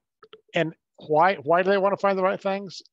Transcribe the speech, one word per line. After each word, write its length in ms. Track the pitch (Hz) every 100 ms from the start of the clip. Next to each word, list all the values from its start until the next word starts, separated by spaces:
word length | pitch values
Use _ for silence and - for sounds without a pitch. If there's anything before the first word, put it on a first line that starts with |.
| _ _ - - _
and 200 | - 160 170 _ _
why, 380 | - 151 175 196
why 280 | 135 170
do 80 | 190
they 80 | 202
want 140 | 190
to 80 | 196
find 160 | 202 190
the 60 |
right 160 | 185 196
things? 440 | 196 196 196 - -